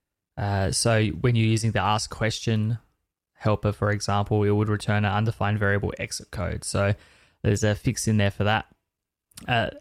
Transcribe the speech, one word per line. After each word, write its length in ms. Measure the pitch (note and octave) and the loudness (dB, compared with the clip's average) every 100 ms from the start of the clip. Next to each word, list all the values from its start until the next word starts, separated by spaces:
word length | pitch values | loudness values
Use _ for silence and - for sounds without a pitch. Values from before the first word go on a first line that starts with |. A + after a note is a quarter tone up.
| _ _ _ - | _ _ _ -6
Uh, 360 | G2+ G2 F#2+ | -2 0 0
so 340 | - A#2 A2 A2 | 0 2 2 2
when 280 | D#2+ B2 A#2 | 0 0 2
you're 120 | A2 | 2
using 240 | A2 A2+ | 2 0
the 100 | G2+ | 0
ask 280 | F#2+ G#2+ - | 0 0 -4
question 680 | - A2 - - A2 A2 A2+ - _ _ _ _ _ | -4 -4 -2 -2 0 0 -4 -8 _ _ _ _ _
helper, 360 | - G#2 G#2 | -2 0 0
for 200 | G2+ G#2 | 0 -2
example, 520 | G#2 - G2+ G2+ G#2+ | -2 -2 -2 0 2
it 80 | G#2 | 2
would 180 | G#2 G#2+ | 2 2
return 360 | G#2 - G#2 G#2+ | 0 0 0 2
an 60 | |
undefined 480 | G2 A2 - G2+ G#2 | 0 -2 -2 -2 0
variable 340 | G2 G2+ F#2+ - | 0 0 -2 -6
exit 320 | - - - | -8 -10 -10
code. 320 | - F2 - | -6 -6 -6
So 320 | - G2 G2+ G#2 - _ _ _ | -4 0 0 0 -6 _ _ _
there's 200 | G#2+ G2+ | 0 2
a 120 | G#2+ G#2 | 2 0
fix 320 | C3 A2+ - | -2 -2 0
in 100 | G#2+ | 2
there 140 | G2+ | 2
for 120 | - | 0
that. 220 | G2+ A2 - _ _ _ _ _ _ - - | 0 0 -4 _ _ _ _ _ _ -14 -2
Uh, 220 | A#2+ G#2 - | 0 0 -4